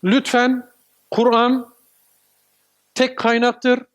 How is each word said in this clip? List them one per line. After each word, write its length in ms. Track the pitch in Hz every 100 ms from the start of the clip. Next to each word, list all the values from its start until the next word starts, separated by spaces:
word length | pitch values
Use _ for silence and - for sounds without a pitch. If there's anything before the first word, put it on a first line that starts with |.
lütfen 640 | 180 240 269 247 247 262 - _ _ _ _
Kur'an 640 | - 240 233 240 262 240 _ _ _ _ _ _ _ _ _ _ _ _
tek 240 | - 254 254
kaynaktır. 600 | 226 233 240 240 254 247 -